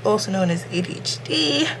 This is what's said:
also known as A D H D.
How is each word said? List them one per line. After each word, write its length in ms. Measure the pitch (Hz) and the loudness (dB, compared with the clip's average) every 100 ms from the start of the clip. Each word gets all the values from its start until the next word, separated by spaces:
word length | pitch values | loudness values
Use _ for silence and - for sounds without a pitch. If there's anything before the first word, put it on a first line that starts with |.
also 260 | 214 208 - | 2 2 2
known 200 | 190 180 | 2 2
as 140 | 170 - | 0 -2
A 80 | 170 | -2
D 160 | 175 - | -2 -4
H 260 | - - | -6 -6
D. 440 | - 311 294 285 311 - | -2 0 2 2 0 -2